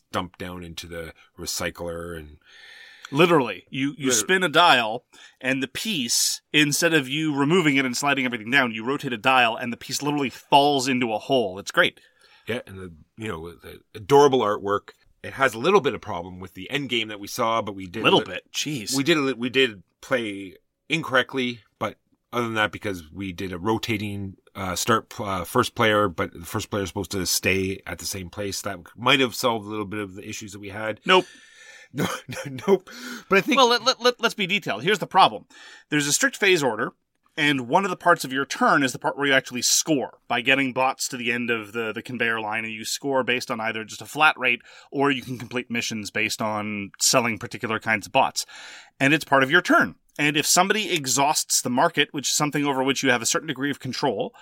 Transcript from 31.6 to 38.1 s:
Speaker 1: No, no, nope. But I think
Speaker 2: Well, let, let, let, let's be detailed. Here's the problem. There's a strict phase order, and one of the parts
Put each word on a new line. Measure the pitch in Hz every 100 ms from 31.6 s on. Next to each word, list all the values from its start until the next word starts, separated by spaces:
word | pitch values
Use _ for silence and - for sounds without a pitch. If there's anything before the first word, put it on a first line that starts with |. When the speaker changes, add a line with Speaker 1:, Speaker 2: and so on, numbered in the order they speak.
| - - -
Speaker 1:
No, | 120 - - -
no, | 117 143 131 -
nope. | 190 - - 254 240 -
But | 190
I |
think | 185 254
Speaker 2:
Well, | 233
let, | 240 233
let, | 254
let, | 240 247
let's | 220
be | - 175
detailed. | 196 143 104
Here's | 160 196
the | 170
problem. | 190 156 101 - - - - _
There's | 147 147
a |
strict | 139 269 -
phase | 196 180
order, | 135 107 147 - _ _ _ 160
and | 147 135 120
one | 175 196
of |
the | 175
parts | 175